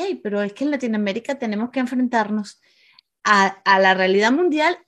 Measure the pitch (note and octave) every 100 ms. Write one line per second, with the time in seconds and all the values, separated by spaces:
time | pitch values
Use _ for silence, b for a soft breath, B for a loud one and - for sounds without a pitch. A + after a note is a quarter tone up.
0 | G4 C4+ G#3 G3+ G3+ - D4 C#4+ A#3+ G#3+
1 | G3+ A3+ C#4+ C#4 A3+ G#3 B3 C4+ B3 B3+
2 | B3 A#3 G#3 G#3+ G3+ - b b b b
3 | _ _ G#3 G3+ F#3+ - G3 F#3+ F#3+ F#3+
4 | F#3 G3 A3 C#4+ F4+ D4+ D#4+ F4